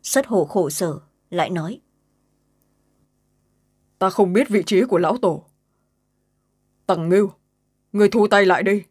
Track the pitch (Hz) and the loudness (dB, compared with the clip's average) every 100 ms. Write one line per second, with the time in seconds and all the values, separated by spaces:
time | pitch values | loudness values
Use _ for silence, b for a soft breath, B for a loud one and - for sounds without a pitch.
0 | - 269 277 214 147 208 151 - 175 147 | -2 -4 0 -2 0 -2 -2 -4 -6 -6
1 | _ _ _ 175 160 175 160 247 _ _ | _ _ _ -6 -4 -4 -8 -12 _ _
2 | _ _ _ _ _ _ _ _ _ _ | _ _ _ _ _ _ _ _ _ _
3 | _ _ _ _ _ _ _ _ _ _ | _ _ _ _ _ _ _ _ _ _
4 | 190 190 190 190 277 208 170 190 - 170 | -4 0 2 2 0 -2 0 0 2 0
5 | 175 247 190 151 _ _ _ _ _ _ | 0 -2 -4 -4 _ _ _ _ _ _
6 | _ _ _ _ _ _ _ _ - 170 | _ _ _ _ _ _ _ _ -4 -2
7 | 165 190 202 _ _ _ _ _ _ 202 | 2 2 0 _ _ _ _ _ _ 2
8 | 202 214 208 202 190 180 190 202 - | 2 4 2 4 4 2 0 -2 -6